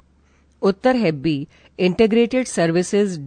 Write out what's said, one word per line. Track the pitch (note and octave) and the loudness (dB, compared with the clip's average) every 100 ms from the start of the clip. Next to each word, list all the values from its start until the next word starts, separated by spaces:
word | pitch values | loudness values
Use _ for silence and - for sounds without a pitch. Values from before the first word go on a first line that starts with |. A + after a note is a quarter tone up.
| _ _ _ _ _ _ | _ _ _ _ _ _
उत्तर | F#3+ G3 C4 B3+ | -2 0 0 2
है | G3+ | 0
बी, | D3+ E3 D3 D3+ _ _ - | -2 -2 -4 -6 _ _ -2
इंटीग्रेटेड | F#3 F3 A3+ A#3 A#3 B3+ B3 | -2 2 2 4 2 0 -4
सर्विसेज | - E3 E3+ F3+ G3+ G#3 E3+ | -2 0 0 0 0 -2 -4